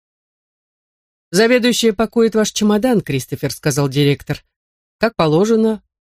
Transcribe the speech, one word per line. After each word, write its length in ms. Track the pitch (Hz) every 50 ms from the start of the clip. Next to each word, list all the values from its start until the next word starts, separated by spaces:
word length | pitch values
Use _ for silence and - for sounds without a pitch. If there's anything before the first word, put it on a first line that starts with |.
| _ _ _ _ _ _ _ _ _ _ _ _ _ _ _ _ _ _ _ _ _ _ _ _ _ _
«Заведующая 640 | 170 190 226 233 254 247 220 247 214 - 233 226 202
пакует 420 | - 226 - - 233 226 220 -
ваш 160 | 220 214 -
чемодан, 480 | - - 214 208 208 208 214 262 240 185
Кристофер», 540 | - - 139 131 - - 143 - - 135 -
сказал 340 | - - 156 131 143 143
директор. 560 | 139 127 143 147 143 139 - - - 147 - _ _ _ _ _ _ _ _ _ _ _ _
«Как 160 | 214 233 -
положено, 680 | - 165 156 151 165 208 220 226 220 220 220 220 202 - _ _ _ _